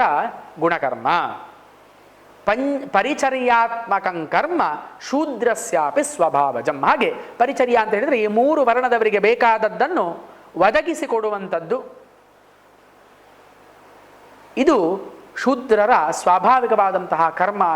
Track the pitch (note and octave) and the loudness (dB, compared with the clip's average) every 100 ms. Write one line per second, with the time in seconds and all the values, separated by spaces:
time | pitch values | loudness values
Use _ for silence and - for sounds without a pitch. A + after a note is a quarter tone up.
0 | A3 D3 A3+ - - - E3 E3 C#3 A#2+ | 2 0 -2 -8 -18 -4 0 0 -2 -2
1 | A#2+ E3+ C3+ G2+ - - - - - _ | 0 0 -2 -8 -16 -20 -20 -20 -20 _
2 | - _ - - - A3 C#4 C#4 - G3 | -20 _ -20 -6 -2 -2 -2 -4 0 0
3 | A3+ D4+ C4+ C4 B3 A#3 A#3 A#3 - G3 | 0 0 -2 0 2 2 2 -2 -4 -2
4 | F#3+ F3 D#3 F3 C#4+ F4 F3 D3+ - - | -2 -6 -2 -2 0 -2 -2 -4 -12 -18
5 | - C#4 D#4 A#3 A#3+ A3 - E3+ D3 B3+ | -6 -4 -2 -2 -2 -2 -2 -2 0 0
6 | D4 - E3 C#3+ C#3+ B2 B2 C#3+ C#3+ C#4+ | -4 -2 0 2 0 0 -4 0 0 2
7 | G3 - - - B3 C4+ B3 A#3+ G#3+ G#3 | 0 -4 -12 -2 -2 0 2 2 2 0
8 | C#4 A#3 G#3+ G#3 C4+ D#4 B3 A#3 B3+ A#3 | 0 0 0 2 2 2 2 2 2 2
9 | G#3+ G3+ G3+ A#3+ A#3+ A3 A3 F3+ C4+ E4+ | 2 2 2 2 2 2 0 -2 -2 0
10 | F3 E3+ - - - E3+ F#3+ B3+ D#4 D#4 | -2 -6 -14 -20 -16 0 2 2 -2 -6
11 | C#4 A#3 G#3+ G#3 F#3+ E3+ E3 B3 - - | -4 -2 -2 -6 -6 -6 -4 -6 -8 -20
12 | - _ _ _ _ _ _ _ _ _ | -20 _ _ _ _ _ _ _ _ _
13 | _ _ _ - - _ - - - - | _ _ _ -20 -20 _ -20 -20 -20 -20
14 | - - - - - - C4+ D#4 E3 F#3+ | -20 -20 -20 -20 -14 0 2 4 2 -2
15 | - - - - - C4 - G#3+ G#3 A3 | -8 -18 -18 -4 -2 -2 2 2 4 4
16 | D#3 E3 F#3+ F3+ F#3+ B3+ A#3+ A3 G3 F#3 | 2 -2 2 2 4 2 2 2 2 0
17 | F3+ D#3+ E3 - F#3 G3+ F3+ | -2 0 0 2 -2 0 0